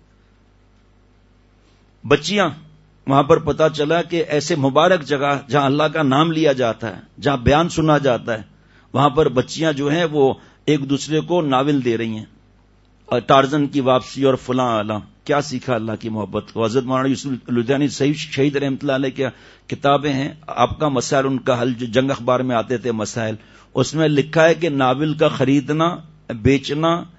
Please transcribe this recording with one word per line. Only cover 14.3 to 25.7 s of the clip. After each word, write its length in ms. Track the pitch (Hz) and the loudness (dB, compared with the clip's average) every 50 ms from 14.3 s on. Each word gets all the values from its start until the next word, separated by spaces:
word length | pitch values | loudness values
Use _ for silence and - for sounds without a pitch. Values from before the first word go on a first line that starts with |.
| 131 | 2
فلاں 420 | 123 - - 123 127 127 123 113 107 | 0 -2 -4 -2 -2 0 0 0 -2
اعلیٰ۔ 220 | 104 107 107 104 101 - - _ - | -2 -2 -4 -6 -8 -12 -20 _ -6
کیا 180 | - 147 143 | -2 -2 -2
سیکھا 340 | 139 147 127 127 - - 123 | -2 -4 -6 -8 -4 -4 -4
اللہ 160 | 113 110 113 107 101 | -2 -2 -4 -6 -6
کی 100 | - 113 | -6 -6
محبت 440 | 110 107 101 95 101 107 - - - | -6 -6 -6 -4 -6 -6 -8 -6 -4
کو؟ 120 | 110 113 | -2 -2
حضرت 180 | 113 110 135 123 | 0 0 0 -2
مولانا 240 | 127 131 131 131 135 | 0 -2 -2 0 0
یوسف 420 | 135 - - 143 131 113 - - | -2 -2 -4 -6 -8 -8 -6 -4
لدھیانی 380 | 123 120 117 117 139 135 147 135 | -2 -2 0 0 0 0 0 -2
صحیح 260 | 104 - 135 143 151 | -2 0 0 0 0
شہید 420 | 156 - - - 135 139 147 135 | -2 -6 -8 -2 0 0 0 0
رحمۃ 200 | 139 139 139 135 - | -2 -2 -4 -4 -4
اللہ 100 | - 143 | -4 -2
علیہ 180 | 135 131 139 135 | -2 -2 -2 -4
کی 140 | 123 - 135 123 - - - - - _ _ - | -4 -4 -4 -4 -6 -8 -16 -20 -20 _ _ -12
کتابیں 460 | 120 - - 139 143 143 135 151 139 | -8 -4 0 2 2 2 0 -2 -2
ہیں، 200 | 131 135 156 - - - - | -2 -4 -6 -8 -12 -14 -8
آپ 320 | - - 120 120 - - | -2 0 0 0 0 0
کا 80 | 156 147 | -2 -2
مسائل، 380 | 135 123 120 - 151 139 131 | 0 -2 -2 0 0 0 2
ان 120 | 135 135 127 | 0 0 -2
کا 240 | 120 135 127 120 | 0 0 0 0
حل، 120 | 120 131 127 | 0 -2 -4
جو 120 | 113 127 | -4 -6
جنگ 260 | 120 107 127 131 135 | -2 0 0 0 0
اخبار 280 | 139 120 120 127 127 123 | -2 -4 -2 0 0 0
میں 160 | 131 127 123 | 0 0 -2
آتے 220 | 113 107 107 127 113 | -2 -2 -2 -4 -4
تھے 140 | 101 123 | -2 -4
مسائل، 440 | 113 107 104 - - 120 113 110 110 107 - - - - - _ - | -4 -2 -4 -4 -4 -4 -4 -4 -6 -8 -12 -20 -20 -20 -20 _ -2
اس 200 | 131 131 - 143 | -2 -2 -2 0
میں 140 | 156 160 151 | 0 0 2
لکھا 380 | 151 143 135 - - 165 160 | 2 2 0 0 2 4 4
ہے 100 | 165 165 | 4 4
کہ 140 | 160 170 170 | 2 -2 -2
ناول 440 | 143 135 135 127 127 135 151 160 147 | -2 0 0 0 0 0 -2 -2 0
کا 140 | 151 160 147 | 0 0 0
خریدنا، 680 | - - 135 127 139 147 135 120 | 0 0 0 2 2 0 0 0